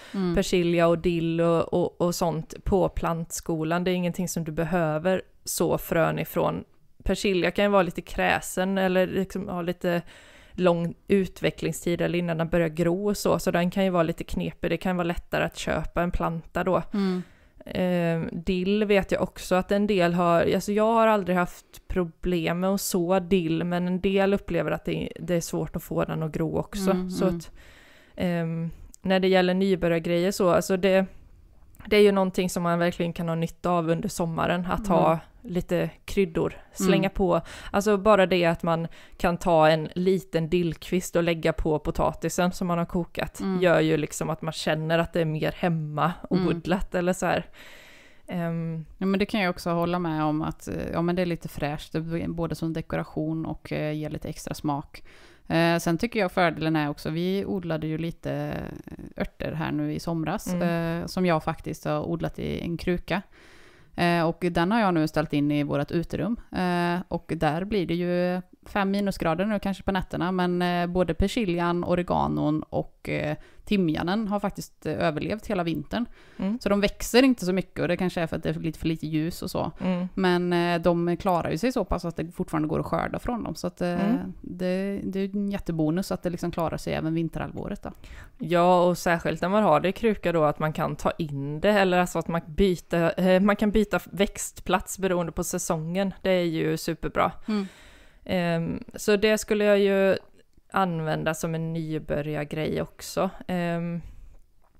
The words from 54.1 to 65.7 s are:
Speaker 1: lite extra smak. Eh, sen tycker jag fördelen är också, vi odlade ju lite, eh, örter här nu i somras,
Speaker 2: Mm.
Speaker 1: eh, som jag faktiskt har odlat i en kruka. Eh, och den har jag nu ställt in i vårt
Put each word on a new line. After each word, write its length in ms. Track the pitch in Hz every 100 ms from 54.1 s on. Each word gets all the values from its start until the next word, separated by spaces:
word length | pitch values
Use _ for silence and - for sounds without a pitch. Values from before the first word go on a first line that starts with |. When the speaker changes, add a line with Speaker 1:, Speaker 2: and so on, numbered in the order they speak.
Speaker 1:
lite 180 | 156 -
extra 260 | - -
smak. 480 | - 147 143 - - - - - - -
Eh, 300 | 165 170 170
sen 200 | 170 165
tycker 220 | - 220
jag 120 | 180
fördelen 440 | 190 170 151 160 156
är 140 | 147
också, 200 | - 156
vi 340 | 160 180 196 196
odlade 400 | 196 170 156 156
ju 120 | 156
lite, 340 | 165 - 139
eh, 920 | 143 147 - - - - - - -
örter 300 | - - 139
här 200 | 156 143
nu 220 | 147 151
i 60 | 156
somras, 460 | - 165 156 214 -
Speaker 2:
Mm. 460 | 175 175 170 165 170
Speaker 1:
eh, 40 | 175
som 200 | 190 180
jag 180 | 156
faktiskt 400 | - 160 160 160
har 160 | 151 151 160
odlat 300 | 170 160 -
i 220 | 147 147
en 160 | - 165
kruka. 460 | 185 175 - 180 - - - - - - - -
Eh, 300 | 175 170 165
och 180 | - 180
den 220 | 175 175
har 80 | 233
jag 140 | 196
nu 140 | 165 156
ställt 240 | 156 151
in 180 | 147 147
i 120 | 147
vårt 280 | 147